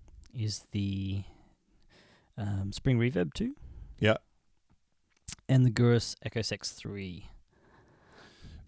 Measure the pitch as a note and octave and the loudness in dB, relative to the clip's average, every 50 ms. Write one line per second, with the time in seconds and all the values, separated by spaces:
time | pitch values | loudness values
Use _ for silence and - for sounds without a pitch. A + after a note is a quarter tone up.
0 | - - - - - - - B2 G#2+ G#2 G#2 - - _ - G#2 G2+ G2 G2 G2 | -16 -20 -20 -20 -20 -12 -8 -4 -4 -4 -4 -6 -8 _ -4 -2 -2 0 -2 -2
1 | G2 G2 F#2+ G2 F#2+ - - _ _ _ _ _ _ _ _ _ _ _ _ - | -4 -4 -4 -4 -6 -8 -14 _ _ _ _ _ _ _ _ _ _ _ _ -20
2 | _ _ _ _ _ _ - - G#2 G#2 G2+ G2 G2 G2 G2+ - - C#3 B2+ A#2 | _ _ _ _ _ _ -12 -8 -6 -4 -4 -4 -4 -4 -4 -2 2 2 4 4
3 | A#2 B2 D3 F3+ F3+ D3+ - - G#3 B3+ D4 - - - - - - - - - | 4 2 2 0 -2 -2 -2 -4 -4 -4 -6 -8 -16 -18 -16 -16 -18 -14 -4 2
4 | G#2+ G#2+ A2 - _ _ _ _ _ _ _ _ _ _ _ _ _ _ _ _ | 4 4 4 2 _ _ _ _ _ _ _ _ _ _ _ _ _ _ _ _
5 | _ _ _ _ _ - - - _ - C3+ C3 B2+ B2 A2 A#2+ A#2+ A#2+ A#2+ A#2 | _ _ _ _ _ -12 -12 -6 _ 4 6 6 6 6 6 6 6 6 6 4
6 | - - - - - A2 - A#2 G#2+ - G#2+ G2 - - - - - G#2 G2+ G2+ | 2 -2 -8 -8 -10 -8 -4 -4 -4 -4 -4 -6 -8 -8 -10 -10 -10 -10 -8 -8
7 | G2 F#2 F2 D#2 - - - - _ _ _ _ _ _ _ _ _ _ _ _ | -8 -10 -10 -12 -14 -18 -20 -20 _ _ _ _ _ _ _ _ _ _ _ _
8 | _ _ - - - - - - - - - - - | _ _ -20 -20 -20 -20 -20 -20 -20 -20 -20 -20 -20